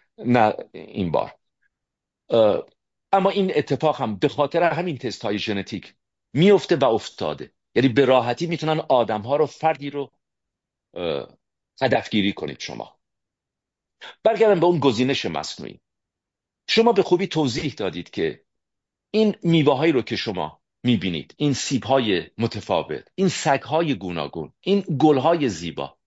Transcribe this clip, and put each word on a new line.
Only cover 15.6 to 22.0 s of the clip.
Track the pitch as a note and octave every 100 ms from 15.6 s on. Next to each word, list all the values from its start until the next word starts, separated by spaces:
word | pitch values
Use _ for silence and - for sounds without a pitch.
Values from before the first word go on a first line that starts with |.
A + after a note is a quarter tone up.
| C2 - _ _ _ _ _ _ _ _ -
شما | A3 A#3
به | G3+
خوبی | - E4+ F#3+
توضیح | D#3+ C#3 A2+ D3+
دادید | - F#2+ E2+ -
که | - D#2+ A1+ _ _ _ _ _ _ _
این | G#3+ G#3+ -
میوه‌هایی | E3+ E3 C#3+ C3 E3
رو | C3+
که | - A2
شما | A#2 F2+ D2+ - _ _
می‌بینید، | B2 A2+ F#2 E2 - -
این | D3
سیب‌های | B2+ - C3 A2 C3+